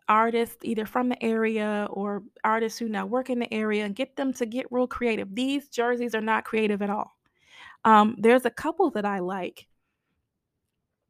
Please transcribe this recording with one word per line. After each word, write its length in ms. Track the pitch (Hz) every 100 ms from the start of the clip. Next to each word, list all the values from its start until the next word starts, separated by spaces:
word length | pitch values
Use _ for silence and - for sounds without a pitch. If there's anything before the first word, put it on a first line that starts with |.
| -
artists 480 | 214 233 233 233 -
either 220 | 226 220 208
from 240 | 247 247
the 120 | 247
area 640 | 226 226 220 220 214 208 208
or 340 | - 202 202 208 -
artists 340 | 220 220 220 220
who 100 | 233
now 160 | 208 196
work 240 | 247 262
in 100 | 240
the 140 | 233
area 320 | 220 214 208 208
and 100 | 202
get 200 | 262 -
them 180 | 269
to 120 | 254 233
get 260 | 240 -
real 160 | 247 254
creative. 460 | - 240 214 196
These 360 | 196 262 277 277
jerseys 460 | - 233 240 240 220
are 60 |
not 240 | 220 220 -
creative 360 | 220 214 202
at 80 | 208
all. 280 | 208 - _ _ _ _ - - - 220
Um, 300 | 214 214 -
there's 260 | 226 254 247
a 60 |
couple 380 | - 302 330 339
that 140 | 220 202
I 140 | 196
like. 480 | 180 190 180 - - _ _ _ _ _ _ _ _ _ _ _ _ _